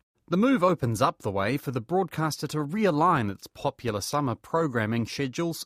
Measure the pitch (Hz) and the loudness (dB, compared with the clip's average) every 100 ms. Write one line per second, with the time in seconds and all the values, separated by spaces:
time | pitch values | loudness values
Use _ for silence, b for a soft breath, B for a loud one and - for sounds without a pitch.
0 | _ _ _ 175 247 254 180 170 123 110 | _ _ _ 2 4 4 4 2 0 2
1 | 139 - 110 98 101 143 - 127 110 147 | 0 0 -4 -2 0 -2 -4 -6 -2 -2
2 | 143 - 156 - 147 151 143 208 202 147 | -2 -2 -4 -4 -6 -6 -4 0 2 4
3 | 175 151 104 98 - - 143 - 117 104 | 4 4 2 -4 -14 -6 -6 -4 -4 -4
4 | - 143 139 110 - 165 160 117 107 117 | -2 -2 -2 -4 -2 -2 0 0 0 0
5 | 110 - 139 127 170 - | -2 -4 -4 -4 -4 -6